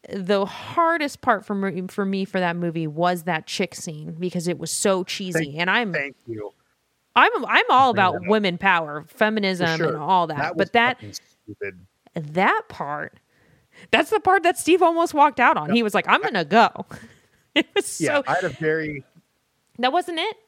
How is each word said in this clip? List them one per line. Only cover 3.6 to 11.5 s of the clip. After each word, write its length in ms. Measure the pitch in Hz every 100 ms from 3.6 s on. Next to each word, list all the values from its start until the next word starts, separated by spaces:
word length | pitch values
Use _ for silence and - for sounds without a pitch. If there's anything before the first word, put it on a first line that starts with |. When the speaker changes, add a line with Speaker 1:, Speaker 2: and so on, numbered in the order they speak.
| 185 -
Speaker 1:
scene 400 | - 151 156 160
because 300 | 180 180 170
it 100 | 151
was 140 | 160
so 320 | - 214 190
cheesy. 420 | 185 - 190 165 151
Speaker 2:
Thank, 120 | 147
Speaker 1:
And 120 | 175
I'm, 220 | 214 226
Speaker 2:
thank 240 | 160 139 - -
you. 260 | 110 104 _ _ _ _ _ _ -
Speaker 1:
I'm, 160 | 320 453 220
I'm 180 | 240 466
all 220 | 262 269
Speaker 2:
Bring 120 | 208 190
Speaker 1:
about 80 |
Speaker 2:
that 120 | 165 175
up. 40 |
Speaker 1:
women 280 | 214 202 175
power, 440 | 196 175 156 147 160
feminism, 600 | - 214 220 202 180 175
Speaker 2:
For 100 | 160
sure. 100 | 160
Speaker 1:
and 100 | -
all 300 | 151 185 170
that. 100 | 147
Speaker 2:
That 180 | 151 175
was 120 | -
Speaker 1:
But 60 |
that, 240 | 233 233 247
Speaker 2:
fucking 160 | 104 95 _ _
stupid. 360 | -